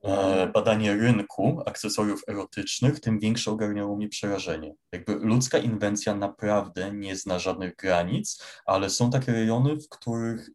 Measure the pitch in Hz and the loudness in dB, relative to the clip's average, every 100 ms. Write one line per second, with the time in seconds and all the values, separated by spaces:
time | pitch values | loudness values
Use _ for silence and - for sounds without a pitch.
0 | 104 98 95 95 92 110 107 107 107 101 | 0 2 4 4 4 2 4 4 4 4
1 | 117 113 104 - 101 165 - - 107 104 | 4 4 2 0 0 0 -4 -6 -4 0
2 | 104 101 - 104 95 - 95 - 127 147 | 0 -2 -6 -8 -6 -8 -6 2 2 2
3 | - 107 107 113 - 107 107 104 101 104 | 0 0 2 0 -2 -2 -2 -2 -4 -4
4 | 104 - 101 98 92 80 76 - _ 90 | -6 -6 -4 -4 -4 -6 -8 -16 _ -12
5 | 87 107 110 117 127 117 123 107 104 101 | -4 -2 2 2 4 0 0 0 0 0
6 | - 101 98 - 107 - 92 - 95 101 | -2 -2 -4 -4 0 0 0 -6 -6 -6
7 | 101 92 - 90 92 92 92 - 92 87 | -8 -8 -4 -2 -2 -4 -6 -6 0 2
8 | 87 107 214 - - - - 98 98 - | 2 -2 -4 -10 -14 -10 0 2 2 2
9 | 120 139 131 113 113 113 131 151 151 - | 2 2 0 2 2 4 2 2 -6 -12
10 | - 117 113 113 - | -6 -4 -4 -6 -10